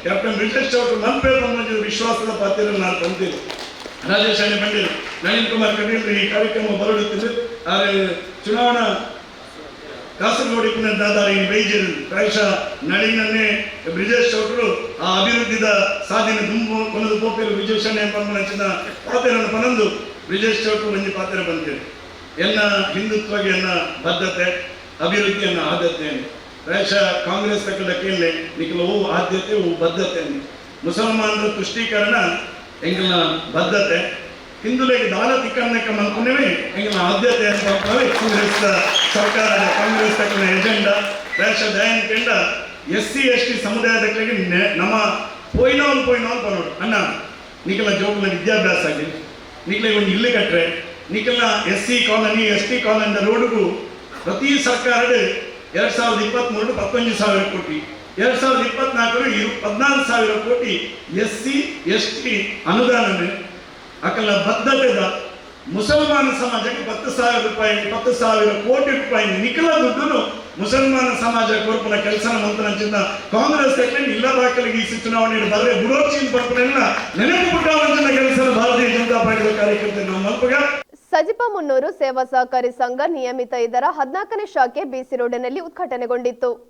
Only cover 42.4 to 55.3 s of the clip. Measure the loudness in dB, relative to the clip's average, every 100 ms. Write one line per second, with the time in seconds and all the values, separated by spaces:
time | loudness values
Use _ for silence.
42.4 | 0 -4 -10 -14 -4 -2 -2 0 2 2
43.4 | 2 -2 -2 0 2 2 0 0 -2 0
44.4 | 0 2 0 0 0 2 0 -2 -6 -12
45.4 | -4 2 4 4 4 2 2 2 2 -2
46.4 | -2 -2 -4 -6 -2 0 0 -4 -10 -16
47.4 | -18 -12 -4 0 2 2 0 0 0 0
48.4 | 2 2 2 2 0 -2 -6 -8 -14 -18
49.4 | -18 -14 -6 -2 2 2 2 2 2 2
50.4 | 2 2 0 -2 -10 -16 -6 -2 0 2
51.4 | 2 2 0 -2 0 0 2 2 2 2
52.4 | 2 2 0 0 2 2 2 0 2 2
53.4 | 2 2 0 0 -8 -14 -16 -10 -6 -2
54.4 | 2 2 2 2 2 2 4 4 2